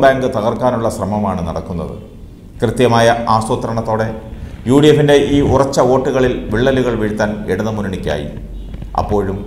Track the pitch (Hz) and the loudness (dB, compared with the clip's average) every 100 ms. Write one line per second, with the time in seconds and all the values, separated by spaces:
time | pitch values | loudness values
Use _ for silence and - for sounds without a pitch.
0 | 135 131 127 110 107 113 127 117 113 - | 4 4 0 -2 -2 0 0 0 -2 -2
1 | 95 104 101 90 85 80 80 85 71 62 | -4 -2 -2 -2 -4 -6 -6 -6 -6 -10
2 | - - - - - - 113 110 120 117 | -14 -18 -18 -20 -20 -2 -2 2 4 6
3 | 117 113 - 110 107 120 113 113 113 110 | 4 2 2 0 0 -4 -2 -4 -2 -2
4 | 110 - - - - - 117 139 151 147 | -2 -6 -12 -14 -14 -8 2 6 6 6
5 | 147 143 143 143 120 127 139 147 175 175 | 6 4 4 2 2 2 2 2 2 2
6 | 139 127 120 87 82 110 135 131 123 110 | 2 0 0 0 -2 0 2 2 0 0
7 | 107 107 104 104 104 95 110 107 98 92 | -2 -2 -2 -2 -4 -4 -2 -4 -4 -6
8 | 78 73 73 - - - - - - - | -4 -4 -6 -10 -12 -12 -12 -12 -6 -4
9 | 85 101 98 95 | 0 -2 -2 -6